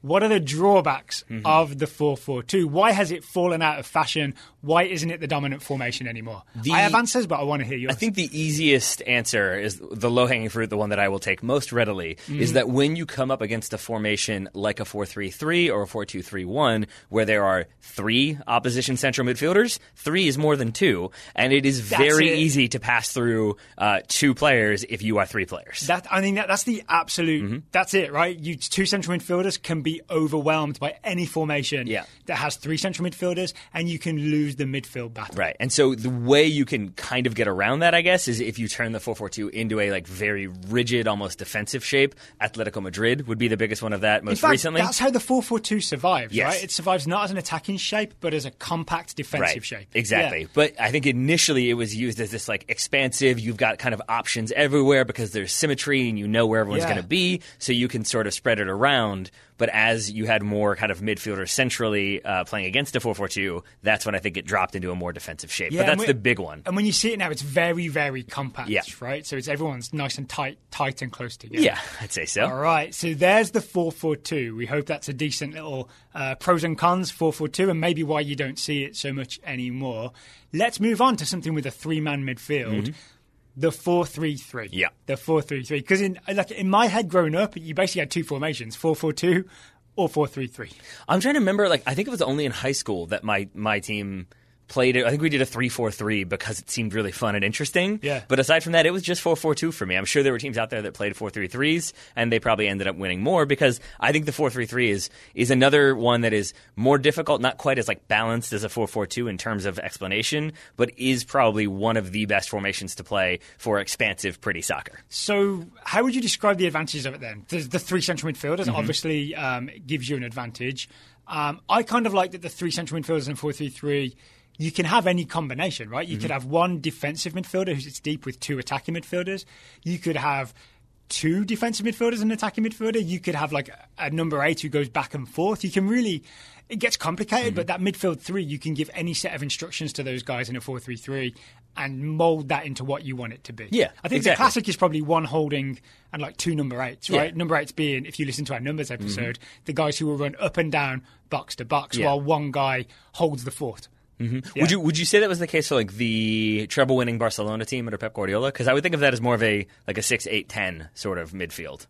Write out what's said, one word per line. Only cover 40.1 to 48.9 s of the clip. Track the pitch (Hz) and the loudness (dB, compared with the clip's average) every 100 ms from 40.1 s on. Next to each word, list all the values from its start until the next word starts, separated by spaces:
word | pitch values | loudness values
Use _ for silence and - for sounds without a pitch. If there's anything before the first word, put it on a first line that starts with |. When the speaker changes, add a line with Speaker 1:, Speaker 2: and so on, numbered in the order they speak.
| 92 104 101 98 | -2 0 0 -4
Speaker 2:
rigid, | 92 92 117 120 123 110 | -10 -2 0 2 2 2
almost | 101 101 - | 0 -4 -8
defensive | 92 107 104 131 | -6 -6 -4 -6
shape. | - 139 139 - - _ | 0 4 4 2 -20 _
Atletico | 107 110 107 104 | -6 -2 -6 -4
Madrid | 95 95 113 131 123 | -8 0 0 0 -2
would | 113 | 0
be | 120 | 0
the | 107 | 2
biggest | 110 110 | 0 -2
one | 113 | -4
of | 104 | 0
that | 104 104 | 2 2
most | 104 | 2
Speaker 1:
In | - | 2
fact, | 311 | 4
Speaker 2:
recently. | 294 165 160 | 4 2 0
Speaker 1:
that's | 175 - | 0 2
how | 262 | 2
the | 247 | 0
four | - 254 | 2 0
four | 226 233 | 2 -2
two | - 214 | 0 -2
survives, | - 143 175 170 113 | -2 0 2 2 0
Speaker 2:
Yes. | 107 143 | 0 2
Speaker 1:
right? | 180 | 0
It | 190 | -2
survives | - 175 185 147 | -4 0 0 0
not | 185 | -2
as | 208 | -2
an | 190 | -4
attacking | - 160 - 196 | -4 -6 -4 -4
shape, | - 214 208 - | -2 -2 -4 -4
but | 170 | -4
as | 151 | -4
a | 131 | -6
compact | - - 170 156 | -10 -6 -4 -2